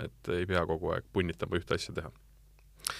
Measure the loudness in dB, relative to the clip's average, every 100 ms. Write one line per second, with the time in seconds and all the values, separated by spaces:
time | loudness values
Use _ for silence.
0 | -6 -8 -2 0 2 2 2 0 0 -2
1 | 0 2 2 0 -2 -2 0 -2 -2 -6
2 | -8 -14 -20 -20 -20 -20 -20 -6 -6 -4